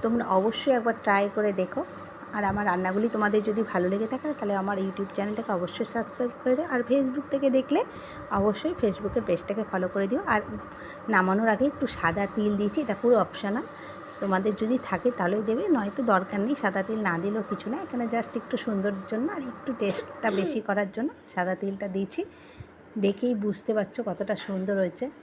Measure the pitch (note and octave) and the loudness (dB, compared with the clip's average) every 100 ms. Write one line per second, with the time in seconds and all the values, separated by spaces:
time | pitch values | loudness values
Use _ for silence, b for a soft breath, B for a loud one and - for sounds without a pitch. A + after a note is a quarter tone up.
0 | A3+ A#3 - F#3+ G#3 A3 - B3 A3+ A3+ | 2 0 4 4 4 0 2 4 4 0
1 | - G3+ G3+ G#3 G#3+ F#3+ F3+ - F4+ - | 4 4 4 2 0 2 -2 -2 -6 -8
2 | - - - G#3 G3+ G3 G#3 F3+ F#3 F#3+ | -14 -14 -8 -2 0 2 2 2 2 2
3 | A3+ A3+ G#3 G#3+ G#3 G#3 G#3 F#3 F3+ G3 | 2 2 4 4 2 0 0 2 2 2
4 | A3 C4 D4+ D4 G#3 G3 G3 G3+ F#3+ F#3+ | 0 -2 -4 -4 0 0 0 0 -2 -4
5 | G3 - G3+ G#3+ A#3 G3 F3 - A3 - | -4 -2 -2 -2 -2 -2 -2 -4 -4 -2
6 | - - B3 - B3+ B3+ E4+ C4 A#3 C4+ | -4 -4 -4 -2 0 2 2 0 4 4
7 | C4+ C4 C#4 C#4 C#4 C4 C4 D#4 B4 B | 4 0 -2 2 4 4 4 2 2 B
8 | B B B G3+ G3+ G#3 D#4 F4 G#3+ F3+ | B B B 2 2 2 -2 0 0 0
9 | G#3 A#3+ G#3 E3+ - G3+ G#3+ F#3+ F3+ G3 | -2 -2 0 -2 0 -4 -2 -2 -2 0
10 | G3 B3+ G4+ A3 G#3 G#3 - B B B | 0 0 2 0 0 -10 -12 B B B
11 | - G#3 F#3 G3 A3+ G#3 C4+ - B3+ - | 2 4 6 4 4 4 4 2 -4 0
12 | E3+ E3+ G3+ - G#3 G3+ G#3 G#3 C4+ G3 | 0 2 0 2 2 2 0 0 -2 2
13 | A#3 A#3+ F3+ - G3+ A3 - B B B | 6 6 4 0 -2 -2 -4 B B B
14 | - - G3+ F#3+ G3+ G3+ A3 B3+ - F3+ | -14 -6 0 2 2 0 0 0 0 0
15 | B3 A#3+ F3+ G#3 G#3+ A3+ G4+ C#4+ G3+ G#3 | 0 2 0 0 0 0 2 2 2 -2
16 | A#3+ F#3+ F#3+ G#3 G#3 C#4+ G#3 G3 G3 A3 | 4 4 4 -2 0 0 0 0 -2 0
17 | G3+ E3+ F#3+ G#3+ G3+ F#3+ - C#4 F4 B3 | 0 0 0 -2 -4 -6 -4 -6 -4 -4
18 | A#3 A#3 A3+ A#3 - A#3+ - G3+ G3 G3 | -2 -2 -2 -6 -4 -4 -2 0 0 -2
19 | F#3+ A3 C#4+ G4+ C4 A3 - B3 G3+ - | -4 -2 -2 -4 -8 -8 -6 -2 0 0
20 | - - A3+ F#3+ G3 C4 G#3+ G3+ G3 G#3 | -4 -4 -2 0 0 -2 0 0 0 -2
21 | C4+ - - - F3+ F#3 G3 G3 G3+ F#3+ | -4 -6 -10 -2 -2 -2 -4 -4 -4 -4
22 | G3 - G4 B B B B B - - | -4 -4 -8 B B B B B -12 0
23 | G3 G3+ B3 A#3 G#3 G3 - G#3+ G3 - | 0 2 0 0 0 -2 0 0 0 -4
24 | G#3+ F3 G3+ G3 - F#3+ F#3+ G3 F#3 - | -4 -4 -2 -4 -2 -4 0 2 0 0
25 | B3+ - | -8 -8